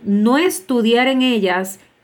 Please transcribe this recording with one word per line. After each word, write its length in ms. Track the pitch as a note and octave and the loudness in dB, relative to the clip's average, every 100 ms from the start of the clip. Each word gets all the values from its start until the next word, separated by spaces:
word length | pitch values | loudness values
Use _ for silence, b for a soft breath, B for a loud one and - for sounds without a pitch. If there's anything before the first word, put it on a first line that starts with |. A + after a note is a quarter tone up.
no 320 | G3+ G3+ A3 C#4 | -4 0 2 2
estudiar 720 | F#4 - - B3 A3+ A#3 B3+ | 0 -4 -4 -2 2 2 2
en 140 | C4 | 0
ellas 580 | B3+ A#3 F#3+ F3+ F#3+ - b _ | 0 0 0 -2 -6 -12 b _